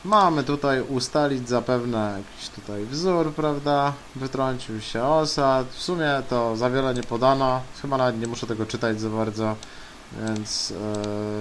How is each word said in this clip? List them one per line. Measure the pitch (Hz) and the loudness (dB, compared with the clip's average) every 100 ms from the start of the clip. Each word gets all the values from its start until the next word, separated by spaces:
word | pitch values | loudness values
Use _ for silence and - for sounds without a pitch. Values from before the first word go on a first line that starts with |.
Mamy | 185 214 185 156 | 6 6 6 4
tutaj | 131 143 143 131 | 0 0 2 2
ustalić | - 131 127 151 147 135 120 | 2 -2 0 2 2 0 0
zapewne | 123 113 123 120 117 104 101 | 0 2 0 0 -2 -2 -4
jakiś | 101 - - | -10 -12 -14
tutaj | - 104 104 107 | -12 -10 -6 -6
wzór, | 139 185 175 156 | -2 2 2 2
prawda? | 151 151 143 143 143 143 139 - 135 | 0 0 0 2 4 2 0 -10 -8
Wytrącił | 131 131 131 127 - 110 | -6 0 0 -2 -6 -8
się | - 117 | -4 -2
osad. | 127 156 151 - 139 131 127 | 2 4 2 2 4 4 0
W | - | -6
sumie | - 180 156 139 127 | -4 0 2 0 0
to | 123 117 113 | 0 2 2
za | 123 | 2
wiele | 131 135 | 2 2
nie | 123 | 0
podano. | 117 117 131 135 131 127 127 - | -2 2 4 6 4 2 -2 -8
Chyba | 139 135 | -2 2
nawet | 127 113 | 2 2
nie | 117 | -4
muszę | 120 104 | -4 -4
tego | 110 110 | -2 -2
czytać | 120 117 110 | 0 0 0
za | 110 | -2
bardzo. | 110 110 107 110 107 - - - - - | 0 -2 0 -2 -2 -8 -16 -18 -18 -14
Więc, | 110 110 107 104 - - | -8 -4 -4 -4 -4 -4
e, | 90 104 104 104 104 107 107 | -4 -4 -2 -2 -4 -4 -4